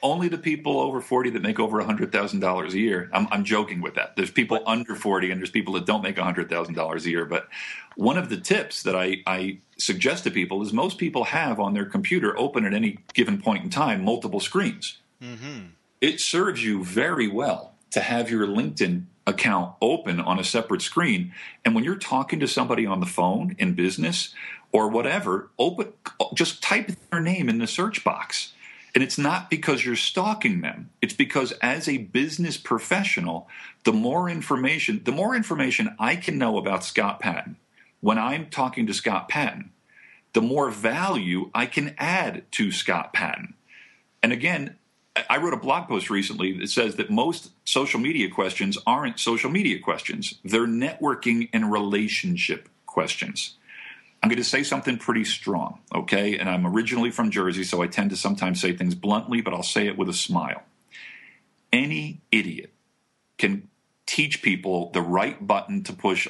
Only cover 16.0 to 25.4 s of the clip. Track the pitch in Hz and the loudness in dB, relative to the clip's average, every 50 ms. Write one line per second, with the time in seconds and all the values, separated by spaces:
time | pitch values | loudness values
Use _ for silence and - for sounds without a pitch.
16 | 127 151 156 - - - - 123 113 202 90 - 113 110 104 98 92 87 92 110 | 2 2 2 0 -4 0 2 2 2 2 0 -2 -2 0 0 0 -2 0 0 0
17 | 135 165 175 - 113 104 95 110 139 139 95 - - - - _ _ _ - - | 2 2 2 0 0 0 0 0 0 0 -2 -2 -4 -14 -18 _ _ _ -2 -2
18 | 95 - 120 120 117 113 117 110 104 98 101 110 135 156 147 - 104 90 87 87 | 0 0 0 0 0 0 0 0 0 2 2 0 0 0 0 0 0 0 0 -2
19 | - - _ _ _ - - - - 120 101 92 90 90 - - - 156 165 - | -4 -8 _ _ _ -4 0 0 2 2 2 2 0 -2 -4 0 2 2 2 2
20 | - 101 87 87 85 85 90 95 92 - - 190 185 - 98 90 - - - 165 | 0 -2 -2 -2 0 0 0 0 0 0 0 0 0 0 -2 -2 -2 -2 0 2
21 | 175 151 107 90 180 90 - - - - - - _ 123 113 113 117 160 196 196 | 2 2 2 0 0 -4 -8 -14 -16 -16 -18 0 _ 4 4 4 2 2 -2 -4
22 | - - 135 131 135 - - 160 143 120 - 135 123 120 123 113 113 101 95 92 | -2 0 0 0 2 0 0 0 0 0 2 0 2 2 2 2 2 2 2 0
23 | 90 90 - - 87 90 95 120 160 180 180 - 98 92 90 87 87 92 95 - | 0 -2 0 2 2 4 4 2 0 -2 -2 0 0 0 2 2 2 0 2 0
24 | - 170 175 - - - - - - - - - - _ - 110 107 107 110 113 | 0 0 0 -2 -4 -4 -8 -14 -14 -14 -14 -16 -8 _ 4 4 4 4 2 2
25 | 120 131 160 202 185 95 92 98 | 2 2 -2 -2 0 0 0 0